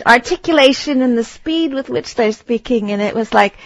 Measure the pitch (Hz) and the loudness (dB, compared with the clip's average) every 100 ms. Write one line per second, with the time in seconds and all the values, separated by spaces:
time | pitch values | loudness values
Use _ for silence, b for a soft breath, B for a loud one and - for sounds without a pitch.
0 | - 240 - 359 - 311 269 262 294 262 | 2 2 2 -4 0 4 4 2 -2 -2
1 | 254 233 226 - 320 320 330 269 262 247 | 0 0 -4 -8 -6 -2 -2 -4 -6 -6
2 | - - 220 220 - 233 - 233 202 202 | -6 -2 -2 -2 -4 -4 -2 -2 -2 -2
3 | 208 233 220 220 202 - | -2 -4 0 0 0 -2